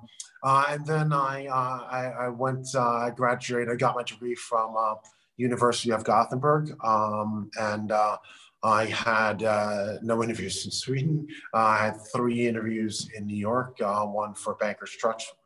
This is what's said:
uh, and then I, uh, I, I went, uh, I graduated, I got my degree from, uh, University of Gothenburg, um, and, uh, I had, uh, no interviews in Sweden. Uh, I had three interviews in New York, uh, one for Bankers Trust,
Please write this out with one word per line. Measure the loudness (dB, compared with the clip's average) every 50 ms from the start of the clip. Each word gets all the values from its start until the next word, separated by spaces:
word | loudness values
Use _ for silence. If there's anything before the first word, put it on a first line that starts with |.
| -10 -16 _ -18 -18 -18 _ -4 0
uh, | 4 4 4 4 2
and | 0 -4 -2
then | -2 0 2 2 2
I, | 2 2 2 0 -2 -4 -6
uh, | -2 -2 0 0 -2 -4 -6 -8 -6 -6 -4
I, | -4 -4 -4 -4 -4
I | -4
went, | -2 -2 0 0 0 -2 -4 -2 0
uh, | 2 2 4 2 2 0
I | -2
graduated, | -2 0 2 2 2 0 -2 -2 -2 -2 0 0
I | 0
got | 2 2 2 2
my | 0 -4
degree | -6 -8 -8 -6 -6 -6
from, | -6 -4 0 0 0 0 0 0
uh, | 0 0 0 -2 -4 -10 -18 _ _ _ _ _
University | -2 -2 0 2 4 4 4 4 2 0 0
of | 0 0 2
Gothenburg, | 4 4 4 4 4 0 2 4 4 4 4 2 -2 -6 -4 0
um, | 2 4 4 4 2 0 -2 -2 -2 -2 -4 -6 -6 -4 -2
and, | -2 -2 -2 -2 -2 0
uh, | 2 2 4 2 0 -2 -8 -14 -20 -20 -20 -20 _ _ 4
I | 4 6 4 4
had, | 2 -2 -2 0 2 4 4 4 2 2 2 2
uh, | 2 2 2 2 0 0 -2 -2 -2 -4 -4
no | -2 0 0 2 2
interviews | 0 -2 -4 -4 -6 -6 -6 -6
in | -6
Sweden. | -6 -6 -4 -2 -2 0 0 2 0 0 -2 -6 -10 -16 -10 -2 2
Uh, |
I | 4 4 4 4
had | 4 2 0 -2 -6 -8 -6 -2
three | 0 0 0 2 2 0
interviews | 0 0 -2 -2 -2 -2 -2 -2 -4 -4 -6 -8 -10 -10
in | -10 -8
New | -6 -4
York, | -2 -2 0 0 0 -2 -4 -4 -4
uh, | -2 0 0 0 -2 -2 -2 -4 -4
one | -4 -6
for | -6 -6 -6 -2
Bankers | -2 -2 -2 -2 -6 -10 -14 -6 -2
Trust, | -2 -2 -2 -2 -8 -12 -14 _ _